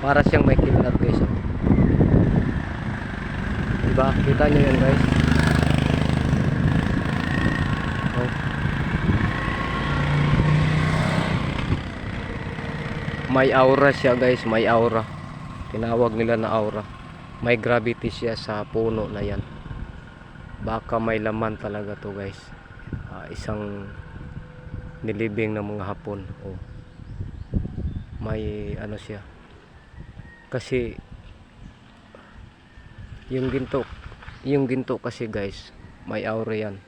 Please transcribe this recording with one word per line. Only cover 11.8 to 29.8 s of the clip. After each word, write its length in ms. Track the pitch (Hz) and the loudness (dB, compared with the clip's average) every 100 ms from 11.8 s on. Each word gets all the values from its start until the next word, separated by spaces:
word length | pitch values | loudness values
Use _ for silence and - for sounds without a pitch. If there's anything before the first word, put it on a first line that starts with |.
| - - - - - - - - - - - - - - - | -2 -8 -8 -8 -6 -8 -8 -8 -8 -8 -6 -6 -6 -6 -2
May 240 | 131 135 131 | 2 4 6
aura 400 | 131 135 139 135 | 6 6 6 4
siya, 240 | 135 123 | 4 4
guys. 240 | 127 123 | 4 2
May 240 | 117 113 107 | 2 2 4
aura. 400 | 117 117 110 110 - - - - - - | 4 4 2 -2 -8 -12 -12 -12 -12 -8
Tinawag 480 | 110 113 117 120 110 | -4 -2 2 2 2
nila 160 | 113 117 | 0 0
na 160 | 110 | 0
aura. 320 | 110 107 107 104 - - - - - | 0 -2 -4 -8 -14 -16 -16 -16 -6
May 160 | 120 120 | 0 2
gravity 560 | 110 120 113 117 117 | 4 2 2 -2 -4
siya 240 | - 117 110 | -4 -6 -6
sa 320 | - 107 104 | -6 -6 -4
puno 400 | 113 113 110 104 | 0 0 0 -4
na 160 | 104 | -4
yan. 160 | 101 101 - - - - - - - - - - - - | -4 -4 -8 -10 -12 -10 -10 -12 -18 -20 -20 -18 -18 -10
Baka 320 | 101 110 - 117 | -6 -6 -4 -2
may 240 | 113 110 | 0 0
laman 400 | 107 107 110 107 | -2 -2 -4 -4
talaga 320 | 107 104 101 104 | -6 -6 -8 -10
to, 160 | 104 98 | -10 -8
guys. 240 | 98 98 - - - - - - - | -10 -12 -18 -20 -20 -18 -12 -10 -10
Ah, 160 | 98 82 | -12 -12
isang 560 | - - 107 104 101 101 - - - - - - - - - - - | -10 -6 -6 -6 -10 -12 -14 -16 -14 -14 -14 -14 -16 -14 -12 -12 -10
nilibing 480 | 110 104 113 104 110 | -6 -2 -2 0 -2
ng 240 | 107 104 104 | -2 -4 -6
mga 160 | 95 | -6
Hapon. 320 | 101 - 101 98 - 101 | -8 -8 -8 -10 -12 -12
Oh. 80 | 95 - - - - - - - - - - - - - - - - | -12 -14 -16 -18 -20 -16 -12 -10 -12 -6 -4 -4 -6 -6 -6 -10 -10
May 480 | 110 110 107 107 104 104 | -6 -4 -4 -6 -6 -8
ano 160 | 107 104 | -8 -10
siya. 240 | - 104 95 - - - - - | -10 -14 -14 -20 -20 -20 -20 -20